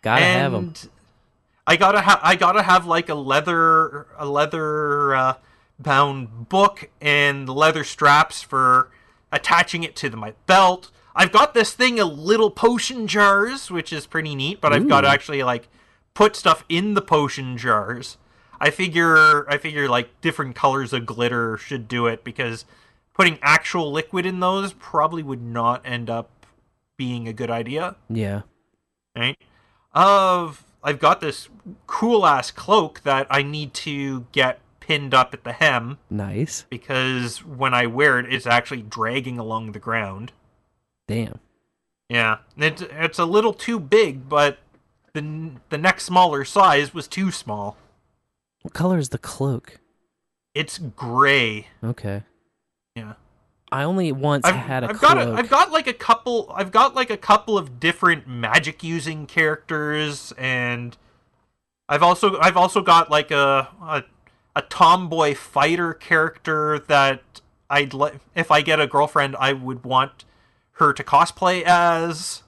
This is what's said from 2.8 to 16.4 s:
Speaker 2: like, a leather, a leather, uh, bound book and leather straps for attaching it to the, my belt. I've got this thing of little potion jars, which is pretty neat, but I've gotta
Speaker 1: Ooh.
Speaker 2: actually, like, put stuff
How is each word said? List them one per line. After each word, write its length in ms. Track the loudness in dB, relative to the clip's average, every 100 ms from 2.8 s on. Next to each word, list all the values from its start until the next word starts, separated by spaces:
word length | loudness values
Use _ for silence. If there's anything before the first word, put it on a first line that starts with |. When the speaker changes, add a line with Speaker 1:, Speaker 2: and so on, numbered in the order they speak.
| 4
Speaker 2:
like, 220 | -2 -2
a 60 |
leather, 920 | -6 0 0 0 2 4 4 2 -4 -18 -12
a 80 | -4
leather, 880 | -2 0 -2 -4 -4 -2 0 0
uh, 200 | 0 0 -2 _ _ _ _
bound 720 | 0 2 2 -2 -12 -14 -4
book 400 | 2 2 2 -20 _
and 480 | 0 2 2 0 -6
leather 360 | 2 2 2
straps 560 | -6 0 4 4 2 -4
for 480 | -6 0 4 4 2 _ _ _ _
attaching 520 | -6 2 2 2 -4
it 100 | -8 -8
to 120 | -8
the, 80 | -8
my 160 | -14 -14 2
belt. 440 | 6 6 2 -8 _ _
I've 180 | 0 4
got 220 | 4 4
this 180 | 2 0
thing 280 | 0 0 2
of 180 | -2 -2
little 320 | 0 2 2
potion 560 | 2 2 2 -4 -6 -4
jars, 640 | 4 4 4 2 -4 -8
which 220 | -8 -6
is 140 | -10 -6
pretty 280 | -6 -6
neat, 260 | -6 -6 0
but 120 | 2
I've 160 | 2 4
gotta 200 | 4 4
Speaker 1:
Ooh. 20 |
Speaker 2:
actually, 320 | 2 0 -4
like, 260 | -2 -4 -8 _ _ _ _
put 220 | 2 2
stuff 280 | 2